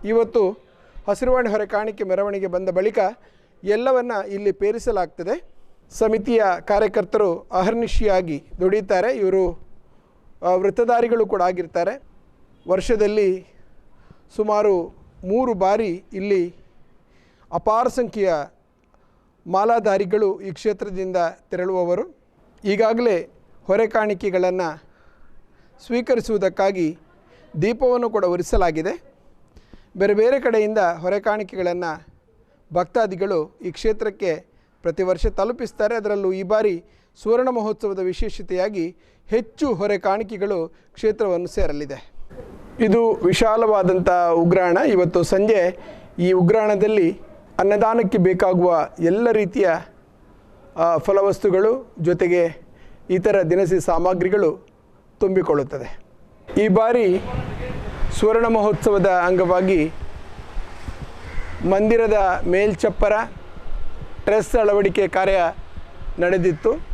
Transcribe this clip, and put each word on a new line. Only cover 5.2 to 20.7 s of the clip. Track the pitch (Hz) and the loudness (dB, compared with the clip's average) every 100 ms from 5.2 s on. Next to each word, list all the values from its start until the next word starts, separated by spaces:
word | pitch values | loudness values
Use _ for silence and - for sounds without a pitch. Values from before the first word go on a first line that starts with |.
| 170 302 - - - - _ | -6 -6 -8 -20 -20 -20 _
ಸಮಿತಿಯ | - 220 220 208 233 202 175 | -2 0 0 2 2 2 0
ಕಾರ್ಯಕರ್ತರು | - 208 214 196 185 220 202 165 - | 0 2 2 0 -2 0 0 0 -4
ಅಹರ್ನಿಶಿಯಾಗಿ | 180 185 233 233 - 214 185 175 147 - - | -2 0 -2 0 2 2 2 0 -6 -10 -2
ದುಡಿತಾರೆ. | 185 208 190 190 208 262 | 0 0 0 0 0 0
ಇವರು, | 190 190 185 170 - - - - _ _ _ - | 0 2 0 -4 -16 -20 -20 -20 _ _ _ -6
ಆ, | 175 | 0
ವೃತ್ತಧಾರಿಗಳು | 185 196 190 233 240 240 233 208 | 2 0 0 2 2 2 2 0
ಕೂಡ | 196 | 0
ಆಗಿರ್ತಾರೆ. | 180 180 170 180 175 269 - - _ _ - _ - | 0 -2 -4 -2 -2 -4 -14 -20 _ _ -20 _ -2
ವರ್ಷದಲ್ಲಿ | 190 185 226 208 214 196 185 - - - - - - - - _ - | -2 2 2 2 2 0 0 -8 -20 -20 -20 -20 -20 -20 -20 _ -6
ಸುಮಾರು | 214 208 208 185 165 - - - | 0 2 2 0 -2 -12 -20 -14
ಮೂರು | 180 220 254 | -4 -2 0
ಬಾರಿ | 214 190 208 220 175 - | 0 0 2 -2 -6 -10
ಇಲ್ಲಿ | 196 196 196 175 - - - - - _ _ _ _ _ | -8 -2 0 -2 -8 -20 -20 -20 -20 _ _ _ _ _
ಅಪಾರ | 170 220 220 254 | -4 0 0 0
ಸಂಖ್ಯೆಯ | 254 233 214 190 160 143 _ _ _ _ _ _ _ _ _ - | -2 -6 -2 -2 -2 -4 _ _ _ _ _ _ _ _ _ -4
ಮಾಲಾಧಾರಿಗಳು | 185 220 233 214 196 196 208 208 196 | 0 2 2 2 0 0 0 0 -2
ಈ | 196 | -8
ಕ್ಷೇತ್ರದಿಂದ | 160 220 | -6 -4